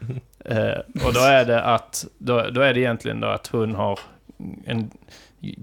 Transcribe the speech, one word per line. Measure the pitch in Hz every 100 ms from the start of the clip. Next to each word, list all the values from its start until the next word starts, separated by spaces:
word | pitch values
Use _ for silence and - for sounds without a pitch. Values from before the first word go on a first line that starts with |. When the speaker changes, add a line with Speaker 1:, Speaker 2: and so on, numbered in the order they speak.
Speaker 1:
Mm. | 113 127 - _
Speaker 2:
Eh, | - 110 107 - - - 127
och |
då | 120
är | 135 135
det | 120 117
att, | 120 113 - - - -
då, | 123 120 107
då | 123
är | 139
det | 123
egentligen | 127 113 117 110
då | 110
att | 104 -
hon | 120 110
har | 101 104 98 - - - - - -
en, | - 117 110 - - - - _ - -